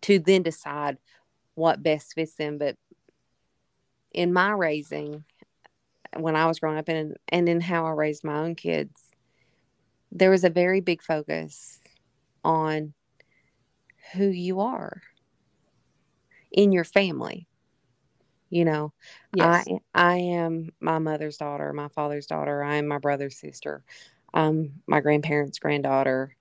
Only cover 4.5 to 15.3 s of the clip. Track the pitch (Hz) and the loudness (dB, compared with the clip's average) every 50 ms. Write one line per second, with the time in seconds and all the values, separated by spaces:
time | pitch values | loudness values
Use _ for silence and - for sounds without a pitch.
4.5 | 214 202 180 160 151 151 147 - 147 147 147 147 147 151 151 _ _ _ - _ | 2 0 0 0 -2 -4 -6 -8 -8 -8 -8 -8 -10 -14 -16 _ _ _ -20 _
5.5 | _ _ _ - _ _ _ _ _ _ _ - - - 160 160 160 156 160 165 | _ _ _ -20 _ _ _ _ _ _ _ -16 -10 -6 -2 0 2 2 2 2
6.5 | 165 - - 156 156 156 160 - 165 160 156 151 - - _ - - 175 175 170 | 0 0 -2 -4 -4 -4 -4 -4 -4 -4 -4 -6 -10 -14 _ -2 0 2 2 4
7.5 | 170 170 170 170 180 170 165 160 160 151 156 151 151 147 - 160 147 151 156 165 | 2 2 0 0 -2 -2 0 -2 0 0 0 0 -2 -4 -6 -4 -4 -2 -2 -4
8.5 | 170 160 - - 82 78 73 - _ - - - _ _ _ _ _ _ _ _ | -4 -6 -4 -2 -2 -2 -2 -4 _ -20 -20 -20 _ _ _ _ _ _ _ _
9.5 | _ _ _ _ _ _ _ _ _ _ _ _ - 175 185 190 190 185 175 180 | _ _ _ _ _ _ _ _ _ _ _ _ 0 4 6 6 6 6 4 2
10.5 | 165 180 175 180 185 196 185 180 170 165 - - 165 156 151 - 151 160 160 156 | 2 2 2 2 2 0 0 0 -4 -4 -2 -4 -4 -4 -2 -6 -6 -8 -8 -10
11.5 | 143 - - - - - _ - _ _ _ _ _ _ _ _ _ _ _ 160 | -14 -18 -18 -20 -20 -20 _ -20 _ _ _ _ _ _ _ _ _ _ _ 0
12.5 | 165 160 156 156 156 156 151 151 147 _ _ _ _ _ _ _ _ _ _ _ | 0 0 0 -2 -2 -4 -6 -8 -14 _ _ _ _ _ _ _ _ _ _ _
13.5 | _ _ _ _ _ _ _ _ _ _ _ - - 185 196 202 190 175 180 180 | _ _ _ _ _ _ _ _ _ _ _ -12 -4 0 0 2 2 0 -2 -4
14.5 | 185 190 202 233 262 - - - - - - - _ _ _ _ | -2 -2 -2 -2 -2 -6 -8 -10 -12 -14 -20 -20 _ _ _ _